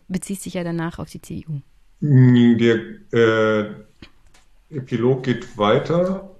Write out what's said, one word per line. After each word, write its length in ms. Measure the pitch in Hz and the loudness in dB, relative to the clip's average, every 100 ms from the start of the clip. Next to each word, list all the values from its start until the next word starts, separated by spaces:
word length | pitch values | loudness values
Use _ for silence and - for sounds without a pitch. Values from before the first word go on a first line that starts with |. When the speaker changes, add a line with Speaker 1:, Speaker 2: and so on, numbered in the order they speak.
| - | -10
Speaker 1:
beziehst 380 | 185 - 196 185 | -10 -8 -12 -10
dich 80 | |
ja 100 | 180 | -10
danach 360 | 170 170 165 - | -8 -6 -8 -10
auf 100 | 160 | -16
die 100 | - | -18
C 180 | - 175 | -16 -16
D 60 | - | -12
U? 120 | 143 - _ _ _ 147 131 127 123 120 110 | -12 -14 _ _ _ 2 6 6 6 4 4
Speaker 2:
Der, 200 | 117 110 - - - | 2 0 -4 -18 -4
äh, 600 | 117 113 110 110 107 107 - - _ - _ _ _ _ _ _ | 2 4 4 2 0 -4 -10 -20 _ -20 _ _ _ _ _ _
Epilog 540 | 151 131 120 123 131 | -14 -8 -2 -2 -2
geht 340 | 131 110 - - | -2 -6 -8 -2
weiter 800 | 104 131 - 170 185 196 - | 0 0 0 -2 -2 -6 -10